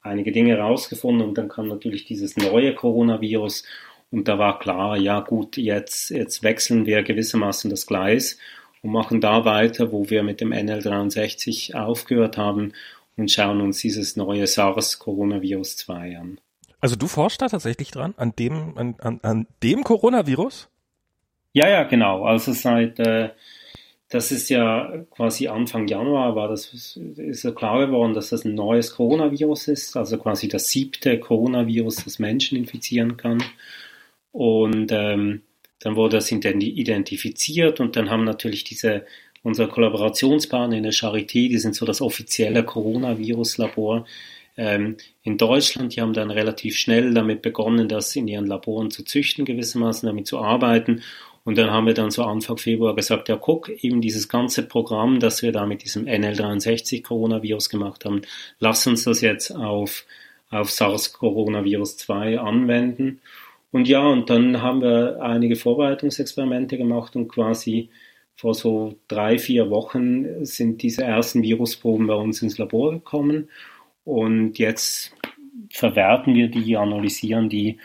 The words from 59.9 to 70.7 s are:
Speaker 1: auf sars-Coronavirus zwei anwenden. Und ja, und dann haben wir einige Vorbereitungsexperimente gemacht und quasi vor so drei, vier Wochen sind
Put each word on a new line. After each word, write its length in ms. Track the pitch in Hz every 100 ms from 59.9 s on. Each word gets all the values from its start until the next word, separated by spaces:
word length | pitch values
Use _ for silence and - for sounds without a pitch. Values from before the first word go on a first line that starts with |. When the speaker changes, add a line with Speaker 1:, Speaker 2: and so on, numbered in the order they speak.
| - - - - _ _
Speaker 1:
auf 220 | 107 101
sars-Coronavirus 1200 | - 104 107 - - 117 101 107 104 98 104 101 -
zwei 440 | - 101 107 117
anwenden. 800 | 107 117 123 120 123 120 135 135 - - - _ _
Und 160 | 131 123
ja, 180 | 135 143
und 200 | 127 117
dann 320 | 117 123 123
haben 200 | 127 131
wir 400 | 123 117 120 -
einige 320 | 123 117 117
Vorbereitungsexperimente 1200 | 113 120 127 139 139 147 - 139 - 131 123 131 127
gemacht 380 | 120 120 117
und 140 | 123 117
quasi 600 | - 110 113 - 113 113 _ - _ _
vor 200 | _ 113
so 420 | 110 117 110 107 104 _
drei, 320 | 104 107 120
vier 320 | - 120 101
Wochen 760 | 104 - 131 123 127 151 170
sind 380 | 143 - 117